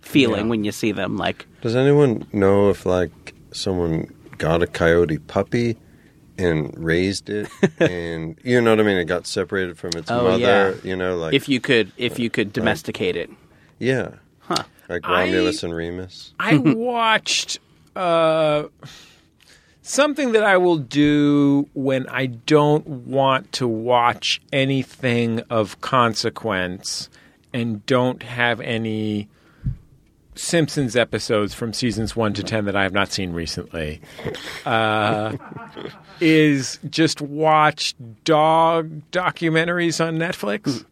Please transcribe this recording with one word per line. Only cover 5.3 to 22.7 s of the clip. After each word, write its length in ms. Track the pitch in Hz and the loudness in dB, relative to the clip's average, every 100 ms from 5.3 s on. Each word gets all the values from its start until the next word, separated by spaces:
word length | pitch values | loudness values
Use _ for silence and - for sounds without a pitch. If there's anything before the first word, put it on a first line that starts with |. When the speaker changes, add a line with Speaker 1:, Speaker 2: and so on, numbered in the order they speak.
| 98 101 120 120 113 - - _ _ _ - | -4 -2 -2 -2 -4 -12 -20 _ _ _ -2
Speaker 3:
and 360 | 90 80 73 - | 0 0 -4 -6
raised 520 | 80 82 95 98 - | -2 0 0 -4 -6
it, 180 | 104 104 - 190 | -8 -8 -2 -2
Speaker 1:
<laughs> 140 | - | 2
Speaker 3:
and, 580 | 165 90 85 160 113 80 | 0 0 -6 -6 -8 -8
you 160 | 127 123 | 2 4
know 120 | 117 | 6
what 80 | 110 | 4
I 20 | |
mean? 140 | 107 95 | 4 2
It 80 | 80 | 0
got 200 | 87 - | -2 -4
separated 500 | - 92 101 90 82 | -6 -2 -2 -4 -8
from 140 | 90 85 | -8 -8
its 160 | 80 | -4
Speaker 1:
Oh, 120 | 120 | 0
Speaker 3:
mother, 140 | 107 95 | 2 2
Speaker 1:
yeah. 340 | 120 101 98 92 | 2 4 2 -2
Speaker 3:
you 140 | 95 92 | -6 -4
know, 180 | 92 90 | -2 -2
like 160 | 80 | -2
Speaker 1:
If 140 | 139 - | -2 0
you 140 | 127 | -4
could, 300 | - 120 104 - | 2 0 0 -4
if 220 | 120 - | -6 -4
you 100 | 117 | -4
could 180 | - 104 | -2 -4
Speaker 3:
like 60 | |
Speaker 1:
domesticate 600 | 107 110 104 - 107 98 85 | -2 -2 -2 -6 -4 -4 -4
it. 140 | - - _ _ _ _ | -8 -14 _ _ _ _
Speaker 3:
Yeah. 380 | 113 131 92 - _ _ | -2 -2 -4 -10 _ _
Speaker 1:
Huh. 220 | - 151 - _ _ | -6 -6 -6 _ _
Speaker 3:
Like 200 | 87 - | -8 -2
Speaker 2:
I 180 | 87 90 | -2 0
Speaker 3:
Romulus 360 | 92 90 87 | 0 0 -2
and 140 | 90 85 | -6 -6
Remus. 580 | 85 90 92 - - _ | -6 -8 -12 -16 -20 _
Speaker 1:
<laughs> 40 | |
Speaker 2:
I 180 | 196 - | 2 4
watched, 1000 | 247 226 247 240 226 214 - - - - _ _ _ - | 4 0 -2 0 2 0 0 -4 -4 -10 _ _ _ -4
uh, 680 | 180 165 160 160 156 151 151 _ - - - _ _ _ _ - _ _ | 0 2 2 2 2 0 -4 _ -20 -20 -20 _ _ _ _ -20 _ _
something 480 | - - 294 294 269 | -6 0 0 2 2
that 120 | 220 | 2
I 140 | 208 185 | 4 4
will 220 | 180 165 | 4 2
do 880 | 123 143 147 147 147 147 143 139 143 - | 0 2 4 4 4 4 4 2 0 -4
when 320 | 135 131 131 | 0 0 -2
I 180 | 123 131 | -4 -4
don't 640 | 117 - 151 147 | -6 2 4 6